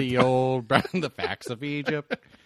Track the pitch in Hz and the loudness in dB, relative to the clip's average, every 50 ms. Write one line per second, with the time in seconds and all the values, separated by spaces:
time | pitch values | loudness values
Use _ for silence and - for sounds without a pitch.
0 | 135 123 123 127 127 127 127 127 131 131 131 127 113 - 160 - - - - 185 | 2 2 4 4 4 4 4 4 4 2 0 0 0 2 2 2 2 0 -2 -4
1 | 151 131 - - 170 - 196 - - - 120 110 143 143 147 147 139 - 151 147 | -4 -4 -4 -4 -4 -4 -4 -6 -8 -8 -8 -8 -6 -6 -6 -4 -4 -4 -4 -4
2 | 147 - - - _ - - - _ | -4 -6 -8 -10 _ -14 -20 -20 _